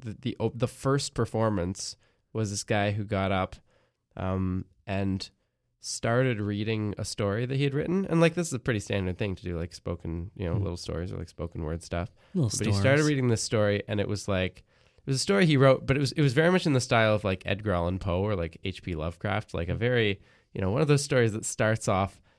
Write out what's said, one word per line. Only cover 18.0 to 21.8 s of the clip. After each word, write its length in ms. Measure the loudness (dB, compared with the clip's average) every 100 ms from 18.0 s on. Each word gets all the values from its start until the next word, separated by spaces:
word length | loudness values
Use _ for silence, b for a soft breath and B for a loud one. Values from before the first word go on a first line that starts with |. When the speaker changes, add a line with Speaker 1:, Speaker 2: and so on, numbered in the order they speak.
| -2 0
Speaker 1:
or, 140 | 0 -2
like, 220 | -4 -6
H 200 | -8 -8
P 120 | -6
Lovecraft, 600 | -4 -4 -6 -4 -4 -4
like, 140 | -6 -4
a 60 |
very, 460 | -2 0 2 2 0 b b b
you 60 | -4
know, 100 | -2
one 120 | 0
of 60 | 4
those 140 | 2
stories 300 | 2 2 2
that 120 | 0
starts 440 | -6 0 2 2